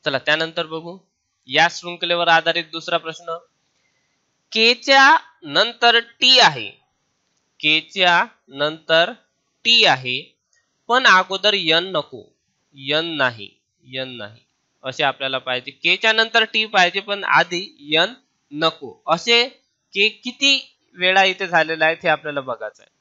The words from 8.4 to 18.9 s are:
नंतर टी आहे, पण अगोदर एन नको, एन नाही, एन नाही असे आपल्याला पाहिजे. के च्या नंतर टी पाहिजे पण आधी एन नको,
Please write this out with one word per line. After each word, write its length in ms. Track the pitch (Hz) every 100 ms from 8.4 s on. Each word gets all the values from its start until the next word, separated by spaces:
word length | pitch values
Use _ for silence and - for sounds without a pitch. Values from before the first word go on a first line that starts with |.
| _
नंतर 600 | 139 147 160 _ 160 175 233 _ _ _ _ -
टी 180 | 233 208
आहे, 340 | 135 131 127 160 _ _ _ _ _ _
पण 160 | 240 254
अगोदर 460 | 185 185 190 202
एन 380 | 202 170 160 185
नको, 300 | 175 147 123 104 _ _ _ _ 143
एन 300 | 135 151 170 160
नाही, 320 | 131 117 101 _ _ _
एन 320 | 127 131 131 123
नाही 220 | 104 107 _ _ _ _
असे 200 | - 135
आपल्याला 340 | 147 131 135 131
पाहिजे. 320 | 127 127 123
के 220 | 139 165 185
च्या 140 | 220
नंतर 300 | 220 226 226 220
टी 200 | 220 220
पाहिजे 320 | 214 180 185
पण 220 | 202 202
आधी 380 | 190 147 175 175 104 _ 143
एन 200 | 156 185 254 _ _ _
नको, 500 | 147 165 156 135